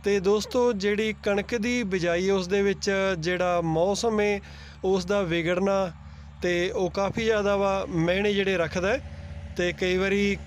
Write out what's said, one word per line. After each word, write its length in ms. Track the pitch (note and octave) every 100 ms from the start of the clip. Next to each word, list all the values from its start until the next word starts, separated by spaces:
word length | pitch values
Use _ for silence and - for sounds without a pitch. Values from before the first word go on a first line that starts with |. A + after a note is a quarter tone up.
ਤੇ 160 | G3+ G3+
ਦੋਸਤੋ, 540 | F#3 G#3+ G#3 B3+ A#3+
ਜਿਹੜੀ 420 | G#3 G3+ G#3 A3 G#3
ਕਣਕ 320 | G#3+ G3+ G3 A#3+
ਦੀ 280 | A#3 B3
ਬਿਜਾਈ 460 | G#3 F#3+ E3+ E3+ F#3
ਉਸ 180 | G3 F3+
ਦੇ 140 | G3+
ਵਿੱਚ 300 | G3 F#3 G3+ G3 F#3+ F3+
ਜਿਹੜਾ 420 | D#3+ F3+ F3+ F3
ਮੌਸਮ 600 | E3 D#3+ F#3 G3 A#3 G#3+
ਹੈ 200 | G#3 G3+ - - - -
ਉਸ 220 | F#3+ F#3+ F3
ਦਾ 160 | G3+
ਵਿਗੜਨਾ 680 | F3+ E3+ E3 F3+ G3 G3 F#3 D#3 - - - -
ਤੇ 300 | F3+ F3 F3+
ਉਹ 180 | - F3+
ਕਾਫੀ 340 | G3 G3 A3+
ਜ਼ਿਆਦਾ 340 | A3 G#3+ G3+ G3+
ਵਾ 280 | G3 G3 F#3
ਮਾਇਨੇ 440 | E3 E3+ F#3 G#3
ਜਿਹੜੇ 240 | G3+ G3 F#3
ਰੱਖਦਾ 300 | E3 F#3 F#3+
ਹੈ। 140 | B3 - - - - - -
ਤੇ 160 | F3
ਕਈ 240 | F3 F#3 F#3
ਵਾਰੀ 400 | G3 G3+ G3+ G3